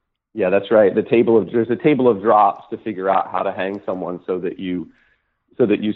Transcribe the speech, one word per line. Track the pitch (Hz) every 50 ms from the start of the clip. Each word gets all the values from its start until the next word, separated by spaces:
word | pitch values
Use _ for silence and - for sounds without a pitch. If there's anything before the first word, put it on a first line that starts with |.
| _ _ _ _ _ _ -
Yeah, | 110 98 90
that's | 95 101 - -
right. | 117 110 107 95 80
The | 110 98
table | - - 117 120 117 113
of, | 110 95 87
there's | - 120 113 113
a | 120
table | - - 156 151 127 131
of | 123 110 95
drops | 98 113 107 107 104 101 - - - -
to | 113
figure | 95 - 113 104 90 92 95
out | 95 92 - -
how | - 92 95
to | 98
hang | 92 92 92 98 101 101 -
someone | - 95 92 87 85 90 82 -
so | - 92 90
that | 87 87 - -
you, | 95 92 90 87 80 - _ _ _ _ _ _ _ _ _ _ _ _ _
so | - 131
that | 98 104 98 101
you | 107 104